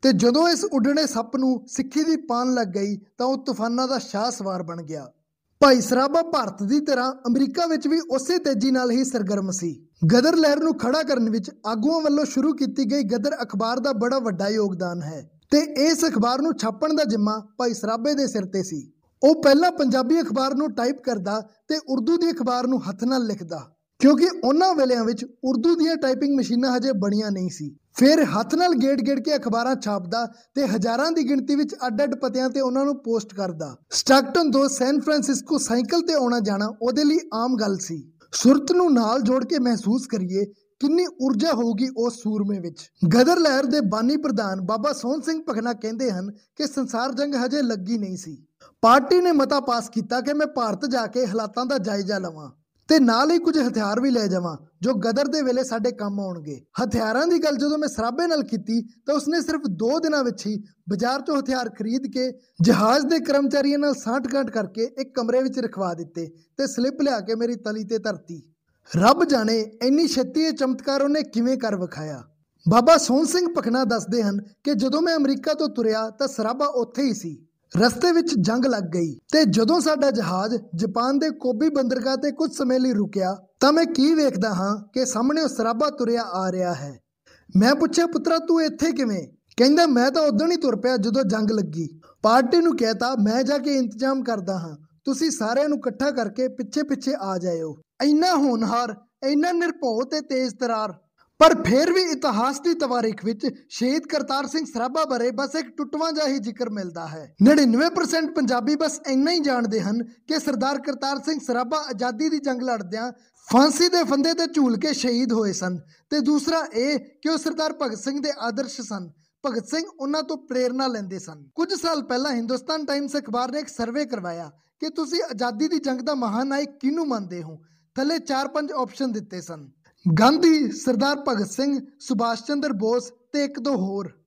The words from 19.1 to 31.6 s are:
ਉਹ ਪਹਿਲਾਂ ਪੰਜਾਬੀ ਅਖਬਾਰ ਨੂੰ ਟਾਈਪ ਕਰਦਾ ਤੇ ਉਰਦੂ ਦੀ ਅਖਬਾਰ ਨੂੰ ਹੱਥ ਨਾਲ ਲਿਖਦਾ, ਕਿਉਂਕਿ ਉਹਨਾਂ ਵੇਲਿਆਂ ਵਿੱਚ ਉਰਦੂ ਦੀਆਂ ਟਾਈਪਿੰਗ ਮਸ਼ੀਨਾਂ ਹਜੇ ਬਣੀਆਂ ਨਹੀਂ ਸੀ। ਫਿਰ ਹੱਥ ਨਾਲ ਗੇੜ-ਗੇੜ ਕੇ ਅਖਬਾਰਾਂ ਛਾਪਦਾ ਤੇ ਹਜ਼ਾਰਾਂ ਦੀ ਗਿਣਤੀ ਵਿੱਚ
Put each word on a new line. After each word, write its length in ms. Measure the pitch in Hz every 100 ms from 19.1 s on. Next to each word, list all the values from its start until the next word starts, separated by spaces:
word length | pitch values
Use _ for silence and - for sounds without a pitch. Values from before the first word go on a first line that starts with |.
| _
ਉਹ 200 | 269 320
ਪਹਿਲਾਂ 300 | 285 277 349
ਪੰਜਾਬੀ 480 | 349 269 262 247 330
ਅਖਬਾਰ 340 | 311 220 269
ਨੂੰ 200 | 269 302
ਟਾਈਪ 260 | 214 240 277
ਕਰਦਾ 400 | - 226 185 214 214 _ _
ਤੇ 100 | 302 -
ਉਰਦੂ 280 | 269 226 339
ਦੀ 140 | 339
ਅਖਬਾਰ 360 | 330 247 247 247
ਨੂੰ 220 | 262 190
ਹੱਥ 160 | 196
ਨਾਲ 220 | 233 262 226
ਲਿਖਦਾ, 440 | 196 165 165 127 _ _ _
ਕਿਉਂਕਿ 300 | 269 294 349 359
ਉਹਨਾਂ 300 | 233 294 381
ਵੇਲਿਆਂ 300 | 330 262 247
ਵਿੱਚ 220 | 226 220 - -
ਉਰਦੂ 300 | 254 254 330
ਦੀਆਂ 220 | 339 320 320
ਟਾਈਪਿੰਗ 420 | 269 262 285 277
ਮਸ਼ੀਨਾਂ 380 | 220 240 262 247
ਹਜੇ 160 | 262
ਬਣੀਆਂ 380 | 214 202 208 214
ਨਹੀਂ 200 | 196 185
ਸੀ। 260 | - 147 - _
ਫਿਰ 300 | - 262 320
ਹੱਥ 300 | 294 185 -
ਨਾਲ 200 | 320 359
ਗੇੜ-ਗੇੜ 460 | 294 269 277 240 277
ਕੇ 160 | 311 294
ਅਖਬਾਰਾਂ 400 | 247 226 240 262
ਛਾਪਦਾ 520 | 214 202 175 226 233 - _
ਤੇ 120 | - 262
ਹਜ਼ਾਰਾਂ 460 | 214 220 233 311
ਦੀ 160 | 330 254
ਗਿਣਤੀ 260 | 277 -
ਵਿੱਚ 200 | 285